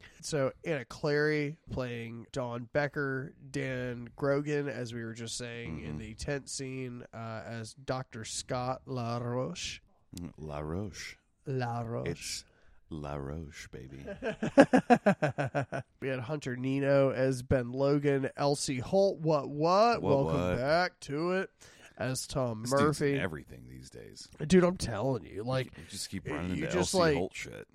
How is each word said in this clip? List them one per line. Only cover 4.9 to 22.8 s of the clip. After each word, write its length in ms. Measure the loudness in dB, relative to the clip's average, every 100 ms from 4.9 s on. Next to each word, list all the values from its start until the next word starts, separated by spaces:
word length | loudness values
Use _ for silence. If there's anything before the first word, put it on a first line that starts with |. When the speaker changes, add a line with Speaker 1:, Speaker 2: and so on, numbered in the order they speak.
Speaker 1:
we 120 | -6
were 100 | -8
just 240 | -8 -8 -6
saying, 440 | -8 -8 -8 -8
in 80 | -6
Speaker 2:
Mm-hmm. 80 | -8
Speaker 1:
the 140 | -8 -8
tent 340 | -4 -4 -6
scene, 540 | -8 -6 -6 -8 -10 -12
uh, 300 | -12 -10 -10 -10
as 300 | -10 -10 -10
Doctor 500 | -4 -4 -6 -10 -8
Scott 560 | -8 -4 -2 -2 -4 -4
LaRoche. 960 | -4 -2 -2 -2 -2 -2 -4 -8 -10 -16 _ _ -12
Speaker 2:
Mm, 140 | -10 -10
LaRoche. 800 | -8 -4 -2 -2 -4 -8 -14 -16 _ _ -6
Speaker 1:
LaRoche. 600 | -4 -2 -4 -4 -4 -4
Speaker 2:
It's 360 | -6 -8 -10 -12 _ -20 -20 -12
LaRoche, 800 | -8 -6 -6 -6 -8 -10 -14 -14
baby. 320 | -14 -14 -12
Speaker 1:
<laughs> 1800 | -12 -8 -6 -4 6 8 8 6 6 4 4 2 0 0 -2 -2 -2 -6 -8 _
We 80 | -4
had 100 | -4
Hunter 340 | -4 -6 -4 -4
Nino 540 | 0 2 4 6 6
as 300 | 4 2 2
Ben 280 | 2 2 2
Logan, 580 | 2 4 4 4 2 0 0
Elsie 420 | 0 2 0 -2
Holt, 400 | 2 4 4 4
what, 300 | 2 2 2
what? 520 | 0 4 6 6 4
Speaker 2:
What, 240 | 4 4 4
Speaker 1:
Welcome 240 | 2 2
Speaker 2:
what? 80 | 2
Speaker 1:
back 420 | 4 4 2 -2
to 300 | -6 -2 0
it. 160 | 0 -2 _ -20 -20 -18 -6
As 280 | -4 -2 -4
Tom 340 | -2 -2 -2
Speaker 2:
This 80 | 2
dude's 320 | 4